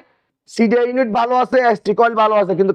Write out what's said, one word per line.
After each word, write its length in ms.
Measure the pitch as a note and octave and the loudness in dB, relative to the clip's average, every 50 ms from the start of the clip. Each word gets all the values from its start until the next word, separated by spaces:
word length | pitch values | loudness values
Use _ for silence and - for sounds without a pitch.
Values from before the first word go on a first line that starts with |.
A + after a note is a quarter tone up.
| - _ _ _ _ _ _ _ _ - | -14 _ _ _ _ _ _ _ _ -10
সিডিআই 340 | - - A#3 G#3 A#3+ A#3+ A#3+ B3 | -4 -2 0 0 0 0 0 -2
ইউনিট 220 | B3 B3+ C4 A3 G#3 A#3+ | -2 -2 -4 -2 -2 -2
ভালো 160 | A#3 A#3+ B3 B3+ | -2 0 0 -2
আছে, 160 | B3 - C4 B3+ B3 A#3+ | -2 0 0 0 2 2
এসটি 200 | G#3+ - - G3+ G#3 | 0 -2 -2 -4 0
কয়েল 200 | A3+ A#3 A#3 A3+ | 0 0 0 2
ভালো 200 | A3 G#3+ G#3+ G#3+ | 0 0 2 2
আছে, 180 | G#3 G3+ F3 F#3 D#3+ | 0 0 0 0 -2
কিন্তু 160 | G3 F#3+ | 0 -2